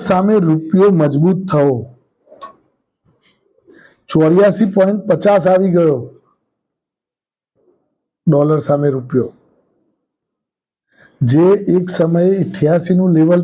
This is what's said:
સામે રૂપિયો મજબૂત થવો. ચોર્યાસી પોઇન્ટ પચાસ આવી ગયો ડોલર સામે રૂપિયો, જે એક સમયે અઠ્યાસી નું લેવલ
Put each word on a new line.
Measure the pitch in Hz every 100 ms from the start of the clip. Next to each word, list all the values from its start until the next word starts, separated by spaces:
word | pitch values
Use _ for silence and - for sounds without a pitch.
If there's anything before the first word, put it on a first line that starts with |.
| -
સામે | 185 196 214 165
રૂપિયો | 160 160 190 202 175
મજબૂત | 147 139 175 185 190
થવો. | 151 143 120 - - _ _ _ - - _ _ _ _ _ _ _ _ _ _ _ _ - _ _ -
ચોર્યાસી | 156 156 180 202 190 220
પોઇન્ટ | 196 190 208 208
પચાસ | 240 208 202 180
આવી | 185 196 170
ગયો | 165 131 120 - _ _ _ _ _ _ _ _ _ _ _ _ _ _ _ _ _ _ _ _ -
ડોલર | 143 147 151 -
સામે | 143 143 135
રૂપિયો, | 123 131 98 - _ _ _ _ _ _ _ _ _ _ _ _ _ _ _ _ _ -
જે | 120 147 180 196 190
એક | 180 180
સમયે | - 165 170 185 196
અઠ્યાસી | - - 147 170 - 180
નું | 185 160
લેવલ | 160 175